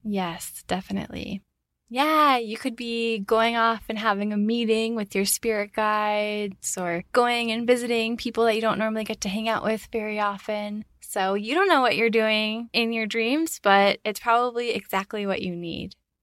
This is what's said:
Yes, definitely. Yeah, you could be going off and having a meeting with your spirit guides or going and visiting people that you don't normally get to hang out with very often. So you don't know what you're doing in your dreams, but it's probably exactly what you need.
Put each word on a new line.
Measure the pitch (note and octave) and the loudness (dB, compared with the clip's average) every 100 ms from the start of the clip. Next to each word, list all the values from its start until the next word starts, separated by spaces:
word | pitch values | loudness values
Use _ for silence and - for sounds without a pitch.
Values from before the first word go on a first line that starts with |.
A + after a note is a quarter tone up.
Yes, | G#3+ G3+ F3+ E3 - - - | -4 -2 -2 -6 -10 -14 -6
definitely. | F3+ F#3+ F#3+ - - - G3+ _ _ _ _ _ | -6 -4 -8 -6 -10 -8 -10 _ _ _ _ _
Yeah, | A#3+ D4 D#4 D4+ C4 | -2 2 4 4 4
you | A3+ A3+ | 0 -6
could | C4+ A#3 | -6 -6
be | A#3+ A#3 A#3 A3+ | -4 -2 0 -2
going | G3 A3+ A3+ A#3 | 2 2 4 4
off | A3+ A3+ - | 2 0 -4
and | A3 | -2
having | A3 G3+ G#3 | 0 0 0
a | G#3 | 0
meeting | G#3 A#3 A3+ A3 A3+ A3+ | 2 2 2 2 0 -2
with | G#3 | -2
your | G3 G3+ | -2 0
spirit | - A#3 A3 G#3 | 0 0 -2 -2
guides | - G#3+ G#3+ G#3+ G#3 G#3 G#3 G#3 G3 - - | -2 0 0 0 0 -2 -2 -6 -6 -8 -4
or | F3+ E3+ - | -2 -4 0
going | - A#3+ A#3+ A#3 | 2 4 2 0
and | A3+ A#3 | -2 2
visiting | B3 A#3+ A#3 A3+ A#3 | 2 2 0 0 -2
people | A#3+ A3+ A3+ | -4 2 2
that | G#3+ | 2
you | |
don't | A3 - | 0 0
normally | A3 A3 | -2 -2
get | G#3+ A3 | -4 -6
to | G3+ | -4
hang | G3 A3 | -4 -2
out | A3 | -2
with | - A3 - | -2 -4 -4
very | A3+ G#3+ G#3 | -6 -4 -2
often. | G#3 G3+ - G#3 G#3 G#3 G#3+ _ | -2 -4 -6 -6 -4 -8 -10 _
So | - - F#3+ G3+ | -8 -2 0 0
you | G#3+ | 0
don't | D4+ G4 | 0 4
know | D#4 | 4
what | B3 F3 | 4 2
you're | A#3 | 2
doing | A3 A3 G#3+ G#3+ A3 A#3 | 4 2 2 0 -4 -4
in | B3+ A3+ | -2 -2
your | A#3 A3 | -2 -4
dreams, | A#3 A3+ C#4+ E4 - | -2 0 0 -2 0
but | G#3 G3 G3+ - | 6 6 6 2
it's | - G#3 | -4 -4
probably | A#3 A#3 B3 A#3 A#3+ | 2 2 2 -2 -2
exactly | G3+ - F#3+ G3 G#3+ G3+ | -4 -2 -4 -4 -6 -4
what | F#3 | -2
you | F3+ F3 | -4 -6
need. | E3+ - F3+ - _ _ | -8 -8 -10 -14 _ _